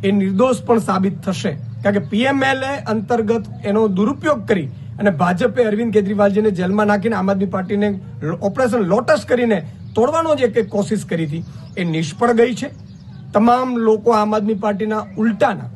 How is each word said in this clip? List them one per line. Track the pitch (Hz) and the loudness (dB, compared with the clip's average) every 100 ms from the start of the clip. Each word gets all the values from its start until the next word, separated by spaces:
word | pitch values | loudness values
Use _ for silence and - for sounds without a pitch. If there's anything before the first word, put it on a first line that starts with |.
એ | 196 | 2
નિર્દોષ | 202 190 190 254 214 | 2 2 2 2 2
પણ | - 233 | 2 0
સાબિત | 170 190 190 - | 2 0 0 -2
થશે. | - 185 180 | -6 -4 -4
કારણ | 143 - - 196 | -6 -10 -4 0
કે | 202 | 0
પી | 143 208 | 0 0
એમ | 262 277 | 0 2
એલ | 269 262 | 0 0
એ | 269 277 | -2 -6
અંતર્ગત | - 220 190 240 214 233 208 - | -4 -4 0 -2 0 0 -2 -8
એનો | 208 208 220 | -2 2 2
દુરુપયોગ | 185 220 277 311 285 196 | 2 0 0 0 -2 2
કરી | 202 139 - - - | 0 0 -10 -14 -2
અને | 208 | 0
ભાજપે | 156 180 180 254 254 | 2 0 2 0 2
અરવિંદ | 226 208 233 | 2 2 2
કેજરીવાલજીને | 208 190 202 202 196 214 | 2 2 2 4 4 2
જેલમાં | 180 180 208 208 | 0 0 2 2
નાખીને | 208 226 214 | 2 0 0
આમ | 190 | 0
આદમી | 196 196 | 0 0
પાર્ટીને | 190 185 202 208 196 - - | -2 -2 0 0 -2 -8 -8
લો-, | 147 180 | -6 -2
ઓપરેશન | 202 196 254 240 | -2 0 2 2
લોટસ | 185 208 247 311 - | 2 2 4 2 4
કરીને | 247 240 196 147 - - | 0 2 0 -2 -14 -6
તોડવાનો | - 247 320 330 | 0 2 2 2
જે | 294 247 | 2 2
કંઈક | 233 214 | 2 0
કોશિશ | 208 170 208 | -2 -2 -2
કરી | - 170 165 | -2 -4 -4
હતી, | 160 - - - - | -6 -8 -14 -12 -6
એ | |
નિષ્ફળ | 175 160 160 - 240 | -2 -2 -4 -2 0
ગઈ | 226 240 | 4 2
છે. | 233 285 - - - - - - | 0 -8 -10 -18 -18 -18 -18 -4
તમામ | 208 226 247 254 240 | 2 4 4 2 0
લોકો | 226 220 208 | 2 2 4
આમ | 220 214 | 2 2
આદમી | 214 208 | 0 0
પાર્ટીના | 214 208 202 220 214 208 190 | -2 -2 -2 -2 -4 -6 -2
ઉલટાના | 220 202 277 180 123 | -2 2 0 0 -10